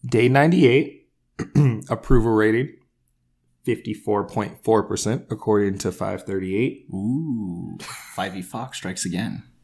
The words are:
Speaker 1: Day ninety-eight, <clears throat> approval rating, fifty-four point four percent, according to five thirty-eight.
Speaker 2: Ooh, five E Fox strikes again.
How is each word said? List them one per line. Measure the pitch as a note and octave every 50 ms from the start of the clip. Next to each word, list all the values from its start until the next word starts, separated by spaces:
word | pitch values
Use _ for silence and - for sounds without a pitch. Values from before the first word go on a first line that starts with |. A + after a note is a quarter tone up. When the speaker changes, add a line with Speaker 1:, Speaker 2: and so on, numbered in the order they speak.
| - -
Speaker 1:
Day | - A2+ A#2+ B2
ninety-eight, | C3 C#3 D3 E3 F3 F#3 D#3+ A#2+ A#2+ C#3+ D3+ - - - _ _ _ _ _ _ _ -
<clears throat> | - - _ C#3+ D3 B2+ A2+ G#2 - -
approval | A2+ A2+ - - B2+ A#2+ A2 A#2
rating, | A2 G#2+ G#2+ A2 A2 A#2+ C3 D3 - _ _ _ _ _ _ _ _ _ _ _ _ _ _ _ _ _ _
fifty-four | - A2+ - - A2 G#2 - - G2 G#2 G2+ F#2+ F2+
point | - A2 G#2+ - - - -
four | - A2 G#2 G2+
percent, | - G2+ - - G#2+ A2 G2 - _
according | A2 G#2+ - A2 G#2+ G#2 G2+ G2 G2 G2
to | - F#2+
five | F2+ - G2 G2 F#2+ F#2+
thirty-eight. | - - G2 F#2+ F#2+ F#2 F#2+ G#2 B2 C#3 - - - -
Speaker 2:
Ooh, | - F#2+ G2+ A2+ B2+ D3 D#3+ D#3 B2 A2+ G#2 F#2 F2 F2 - F2 F2 F2+
five | - - - - - - - - F#2 G2 F#2
E | F#2+
Fox | F2+ - - A2+ B2 C3 - -
strikes | - F2+ F#2 - -
again. | F#2 E2+ F2+ A2 - - - - _ _ _